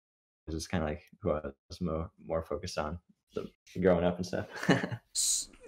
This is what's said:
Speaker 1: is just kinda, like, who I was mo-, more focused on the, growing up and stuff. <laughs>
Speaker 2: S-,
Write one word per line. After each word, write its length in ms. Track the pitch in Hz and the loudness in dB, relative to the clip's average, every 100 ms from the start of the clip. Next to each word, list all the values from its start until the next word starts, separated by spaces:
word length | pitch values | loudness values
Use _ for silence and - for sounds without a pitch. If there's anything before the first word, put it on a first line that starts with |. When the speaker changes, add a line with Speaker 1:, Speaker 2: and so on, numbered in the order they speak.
| _ _ _ _ - | _ _ _ _ -6
Speaker 1:
is 60 | |
just 160 | 80 - | -6 -2
kinda, 160 | 90 76 | 0 0
like, 160 | 76 - - | -2 -10 -4
who 100 | 90 | 0
I 100 | 76 73 - - | 0 -2 -12 -14
was 120 | 85 | -6
mo-, 300 | 87 80 82 _ | -2 -2 -4 _
more 200 | - 80 | -4 -4
focused 340 | - - 90 - | -2 -6 -4 -4
on 220 | 76 85 _ _ _ | -4 -4 _ _ _
the, 160 | - - _ - - | -8 -8 _ -14 2
growing 240 | 92 87 87 | 6 6 6
up 120 | 87 | 2
and 80 | 90 | -2
stuff. 180 | - - - - | -4 -6 -6 2
<laughs> 480 | 135 - 117 _ - | 4 2 -6 _ -2
Speaker 2:
S-, 340 | - - - - | 0 0 -2 -12